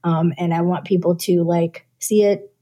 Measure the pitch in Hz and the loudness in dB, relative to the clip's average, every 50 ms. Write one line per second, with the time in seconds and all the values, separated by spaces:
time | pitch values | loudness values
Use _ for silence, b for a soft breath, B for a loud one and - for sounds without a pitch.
0 | - 170 165 160 165 170 147 - 175 170 165 165 170 180 180 147 139 - 196 175 | 0 0 0 2 0 0 0 -2 -2 -2 0 0 0 0 -2 -4 -2 -2 -2 0
1 | 175 170 175 170 - - 180 175 170 170 170 170 170 165 - - _ _ _ _ | 2 0 0 0 0 0 0 2 2 2 2 0 0 -2 -4 -12 _ _ _ _
2 | - - 214 214 208 202 202 196 - - _ _ | -6 0 2 2 4 2 0 -2 -6 -18 _ _